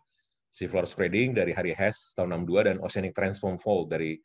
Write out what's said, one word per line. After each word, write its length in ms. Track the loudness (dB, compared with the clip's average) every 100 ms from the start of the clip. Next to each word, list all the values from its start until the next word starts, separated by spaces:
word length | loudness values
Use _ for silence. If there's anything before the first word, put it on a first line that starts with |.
| _ _ _ _ _
seafloor 320 | -8 -2 0 -2
spreading 480 | 0 0 2 2
dari 200 | 2 0
Harry 200 | 0 -2
Hess 400 | 0 0 -2 -8
tahun 200 | -4 -2
enam 80 | -2 0
dua, 200 | 4 4
dan 160 | 2
oceanic 320 | -4 -4 -4
transform 440 | -2 -2 0 -4 -2
fault 320 | 0 0 0
dari 280 | -2 -2 -6